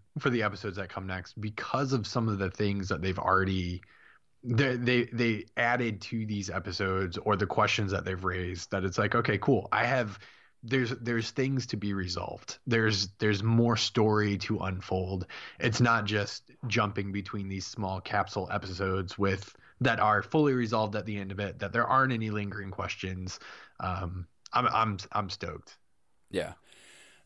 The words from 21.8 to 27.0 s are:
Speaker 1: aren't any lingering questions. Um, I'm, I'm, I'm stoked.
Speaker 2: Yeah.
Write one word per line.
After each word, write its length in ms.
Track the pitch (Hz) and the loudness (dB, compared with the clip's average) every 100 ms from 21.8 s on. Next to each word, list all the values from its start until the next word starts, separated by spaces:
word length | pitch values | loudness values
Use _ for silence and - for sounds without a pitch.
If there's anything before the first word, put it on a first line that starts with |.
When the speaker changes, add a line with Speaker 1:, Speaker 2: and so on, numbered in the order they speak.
| 113 | 4
Speaker 1:
aren't 260 | 131 131 | 4 4
any 160 | 117 110 | 2 0
lingering 420 | 104 101 107 98 | -2 -4 -6 -8
questions. 680 | 95 95 - 92 92 90 - - - - _ | -6 -6 -4 -6 -4 -6 -10 -14 -18 -20 _
Um, 480 | 92 92 90 90 90 _ - | -4 -4 -4 -8 -10 _ -2
I'm, 140 | - 123 | 2 2
I'm, 300 | - 110 98 - | 4 2 0 -4
I'm 160 | 110 98 | -4 -2
stoked. 480 | - 85 82 - - _ _ _ _ _ | -4 -8 -8 -14 -20 _ _ _ _ _
Speaker 2:
Yeah. 240 | 98 85 - _ - - - | -4 -4 -8 _ -20 -20 -20